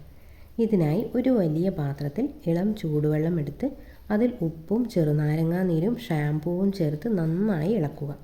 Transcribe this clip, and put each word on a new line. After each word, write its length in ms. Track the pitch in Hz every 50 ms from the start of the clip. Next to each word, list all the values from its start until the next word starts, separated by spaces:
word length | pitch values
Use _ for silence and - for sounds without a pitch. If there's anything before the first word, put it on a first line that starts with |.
| - - - - - - - - - - - -
ഇതിനായി 420 | 233 214 220 185 160 147 151 202 247 - -
ഒരു 180 | 247 247 277
വലിയ 360 | 254 226 185 160 151 160 175 190
പാത്രത്തിൽ 560 | 170 - 143 139 139 - 147 143 - - 254 285 - - - 175
ഇളം 220 | 165 170 185 214 208
ചൂടുവെള്ളം 600 | - - 160 151 151 151 151 151 151 156 170 180 165
എടുത്ത് 280 | 147 143 - - 240 285 - - - - - - - -
അതിൽ 200 | 214 214 240 247 240 -
ഉപ്പും 400 | 170 160 160 - - - 196 233 247 226
ചെറുനാരങ്ങാ 720 | - 180 160 147 147 151 151 147 151 160 165 165 170 180 190
നീരും 320 | 180 165 156 165 214 240 240
ഷാംപൂവും 720 | - - 170 151 147 147 151 151 151 170 175 180 196 196
ചേർത്ത് 360 | 190 - 170 147 151 151 - 240
നന്നായി 600 | 220 180 160 160 160 180 208 220 196 156 147 180 233
ഇളക്കുക. 360 | 214 151 143 - - 147 139 147 -